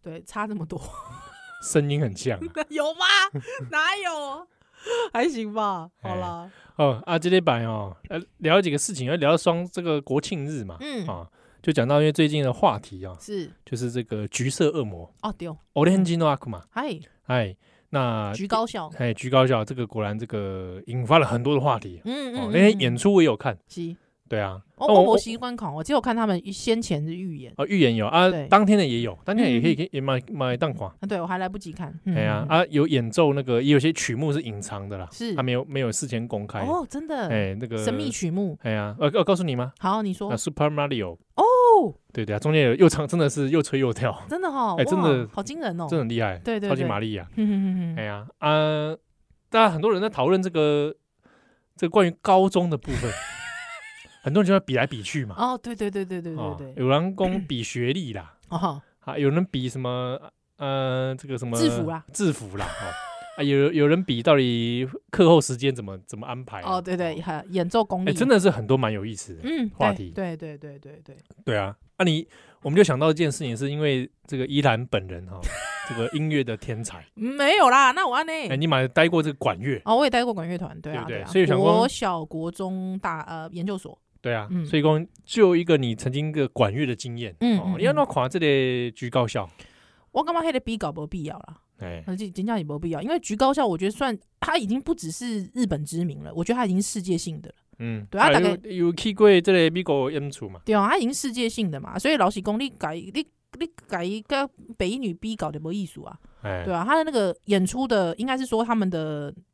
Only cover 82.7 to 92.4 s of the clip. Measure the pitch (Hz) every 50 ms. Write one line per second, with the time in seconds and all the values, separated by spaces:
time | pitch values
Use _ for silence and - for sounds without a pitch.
82.7 | 185 185 185 185 190 190 - 190 165 160 151 - 165 160 160 165 - 175 170 196
83.7 | 202 185 - - - _ _ _ _ _ _ 123 120 110 104 107 180 180 160 151
84.7 | - 156 147 156 156 151 165 - _ _ _ - - 226 214 185 180 165 175 165
85.7 | 165 143 131 120 113 104 - 135 127 143 151 156 151 151 139 131 _ - 123 101
86.7 | 101 131 151 127 120 104 - 127 117 120 120 107 85 _ 226 240 226 185 - 185
87.7 | 185 147 196 254 277 302 277 262 - - 123 127 - 185 165 151 139 135 131 127
88.7 | 127 123 123 120 113 - 127 120 117 131 123 110 - 120 98 87 _ - - -
89.7 | _ _ _ _ _ _ _ _ _ 247 302 320 339 339 330 330 285 254 254 -
90.7 | 226 214 - 151 147 165 151 151 - 185 151 151 - 165 - - 165 _ _ _
91.7 | _ _ 101 90 85 85 80 190 185 190 214 196 175 190